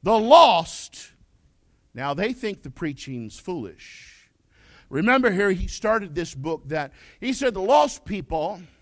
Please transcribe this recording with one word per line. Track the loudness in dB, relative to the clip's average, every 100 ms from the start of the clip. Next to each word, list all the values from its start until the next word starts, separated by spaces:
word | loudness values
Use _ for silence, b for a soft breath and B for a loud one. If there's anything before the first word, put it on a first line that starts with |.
the | 2 2
lost, | 8 8 8 6 -2 -10 -14 -18 -20 _ _ _ _ _ _ _ _
now | -10 -6
they | -2 -4
think | -4 -6 -8
the | -12
preaching's | -8 -8 -8 -10 -10 -12 -14
foolish. | -10 -8 -10 -14 -20 -20 -20 -20 _ _ _ b b b b
Remember | -2 2 4 4
here, | 2 0
he | 0 -4
started | -6 -2 -2 -2
this | -8 -8
book | -8 -8 -8 -6
that | -8 -8 b b b
he | -6
said | -2 -2
the | -2
lost | 2 4 4 -2
people | -10 -10 -6 -6 -6 -8 -18 _